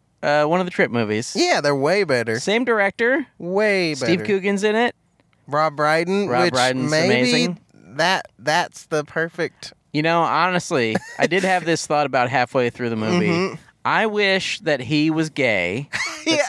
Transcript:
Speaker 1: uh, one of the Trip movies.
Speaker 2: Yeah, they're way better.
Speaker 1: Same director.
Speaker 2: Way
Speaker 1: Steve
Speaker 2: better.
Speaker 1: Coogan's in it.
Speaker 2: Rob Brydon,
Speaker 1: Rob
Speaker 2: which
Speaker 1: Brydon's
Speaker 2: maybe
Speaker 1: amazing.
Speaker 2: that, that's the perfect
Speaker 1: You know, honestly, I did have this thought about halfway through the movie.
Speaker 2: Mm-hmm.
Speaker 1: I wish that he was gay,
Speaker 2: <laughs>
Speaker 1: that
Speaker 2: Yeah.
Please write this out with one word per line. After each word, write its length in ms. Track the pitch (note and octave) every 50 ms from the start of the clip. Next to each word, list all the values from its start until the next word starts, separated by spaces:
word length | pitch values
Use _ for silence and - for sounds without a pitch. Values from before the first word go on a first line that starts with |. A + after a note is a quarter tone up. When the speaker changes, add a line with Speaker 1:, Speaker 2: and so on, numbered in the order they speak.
| _ _ _ _ -
Speaker 1:
uh, 220 | D3+ D3 D3+ D3+
one 140 | D3+ E3+ F#3
of 60 | F#3
the 60 | F3
Trip 200 | - - F#3 A#2+
movies. 420 | A2 A#2+ A2+ G#2 G#2+ G#2+ B2 - -
Speaker 2:
Yeah, 260 | - E4+ F4+ D4+ F#3+
they're 140 | C#3+ C#3+ C#3+
way 280 | C3+ C3+ D3+ F#3 G#3 G3
better. 360 | D3+ C3+ A#2+ A2+ A#2 A2+ -
Speaker 1:
Same 240 | - F#3 G#3 A#3 C4
director. 600 | A#3+ A#3 G#3+ G3 G3 - - A#3 A#3+ C4 D#4+ B3+ - _ -
Speaker 2:
Way 560 | E3+ F3 F#3 G3+ G#3+ G#3+ G3 F#3+ F3+ D#3+ D3+
Speaker 1:
Steve 240 | C3 C3 A#2 F3 F3+
Speaker 2:
better. 60 | G#3+
Speaker 1:
Coogan's 380 | G#3+ G3+ G3 F3+ G3+ G3+ G3 G3+
in 120 | G#3+ G#3+
it. 200 | A3+ A#3+ A3+ - _ _ _ _ _ _ _ _ _ _ -
Speaker 2:
Rob 280 | C3+ D3 D#3 D#3 D3
Brydon, 520 | C#3+ D3+ D3+ D#3 E3 E3+ F3 G3 G3+ G#3 -
Speaker 1:
Rob 160 | A#2+ B2 B2+
Speaker 2:
which 80 | F3 C3
Speaker 1:
Brydon's 380 | B2+ B2+ B2+ C3 C3 B2+ D3
Speaker 2:
maybe 400 | D3+ D#3 E3 - - B2 B2+ -
Speaker 1:
amazing. 280 | - - - F3+ E3+ - _ _ _ - - E2+ A2+ C#3+
Speaker 2:
that, 300 | D#3+ F3+ F#3+ D#3+ - - _ -
that's 480 | A#2 D3 D3+ F3 F3 - - - - -
the 160 | D#3+ D3+ D3
perfect 720 | - - E3 D#3+ E3 - - E3 - - _ - - - _ _ _ -
Speaker 1:
You 80 | D#3 D#3
know, 180 | E3 E3+ E3+
honestly, 760 | E3 C3 A#2+ D3+ E3+ F#3 F#3 F3 - - F3 C#3 A#2 A2+ A2 - - - - -
I 80 | C#3+ D3
did 160 | E3 F#3+ F#3
have 220 | F#3+ F#3 F3+ D#3+
this 200 | E3 E3 C#3+ -
thought 200 | - D#3 D3 D3
about 240 | C3+ B2+ C3 B2 A#2+
halfway 400 | C3+ C3+ B2 - - C3+ B2 A#2+
through 220 | - - B2 A#2
the 40 | A2+
movie. 320 | A2 A2 A2 F3+ F3 - -
Speaker 2:
Mm-hmm. 280 | E3+ E3+ F#3 F#3 - D#3+ - - _ _ -
Speaker 1:
I 220 | A#2+ D3+ F3 G#3+
wish 540 | A3 G#3 G#3 G#3 G3 F#3+ F#3+ - - - -
that 180 | - E3 D3 B2+
he 300 | B2 A2+ D#3 D3 D3+ D#3+
was 200 | D#3 D#3+ D#3+ D#3
gay, 600 | - - C3 A#2+ G#2+ F#2+ E2+ F2 F#2+ B2+ C#3+ -
Speaker 2:
<laughs> 0 |
Speaker 1:
that 320 | - - - - - - -
Speaker 2:
Yeah. 200 | D#4+ D#4+ D4 C#4